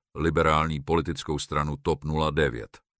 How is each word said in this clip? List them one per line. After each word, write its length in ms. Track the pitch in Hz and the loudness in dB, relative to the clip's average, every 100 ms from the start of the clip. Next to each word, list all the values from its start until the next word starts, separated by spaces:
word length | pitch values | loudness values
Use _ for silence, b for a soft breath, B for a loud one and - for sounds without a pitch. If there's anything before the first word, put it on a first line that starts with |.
| _ - | _ -2
liberální 640 | 80 78 80 78 80 76 | 0 4 4 4 2 -2
politickou 580 | 69 82 76 76 - 73 | 0 0 0 -6 -4 -6
stranu 380 | - 73 73 71 | -2 -2 -2 -2
top 260 | - 78 | -2 -2
nula 280 | 73 78 78 | -2 0 0
devět. 480 | 73 71 58 53 - _ | 2 0 0 -10 -16 _